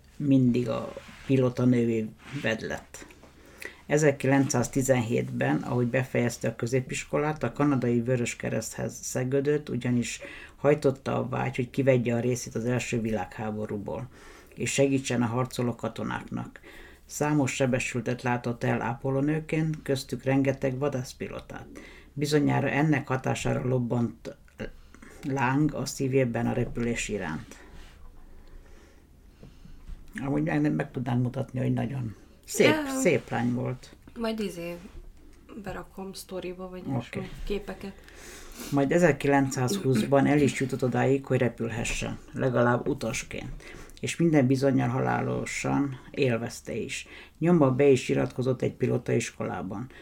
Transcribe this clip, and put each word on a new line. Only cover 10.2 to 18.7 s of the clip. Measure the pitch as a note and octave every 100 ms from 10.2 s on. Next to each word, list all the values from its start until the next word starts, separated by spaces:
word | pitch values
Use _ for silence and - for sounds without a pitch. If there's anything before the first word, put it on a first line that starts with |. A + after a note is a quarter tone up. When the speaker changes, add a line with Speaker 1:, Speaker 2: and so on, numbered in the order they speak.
| - - - -
Speaker 1:
hajtotta | C#3 D3+ C#3+ C3+ - B2
a | A#2+
vágy, | B2+ B2+ B2+
hogy | A#2+
kivegye | - C3+ C3 A#2
a | A#2
részét | B2 B2 - A#2
az | A#2
első | B2 - A#2+
világháborúból, | A2 G#2+ F#2+ - G#2+ G#2+ G#2+ G#2+ - D#2+ B2 - - - - -
és | B2
segítsen | - C#3 C3+ C3+ B2
a | A#2
harcoló | A#2 B2+ - A#2+ A2+
katonáknak. | A2+ - G#2+ - - A#1+ A#1+ - - - - - -
Számos | - D3 D3+ C3
sebesültet | - C3 A#2+ - B2 A2+ B2
látott | B2+ B2 A#2+ A#2
el | B2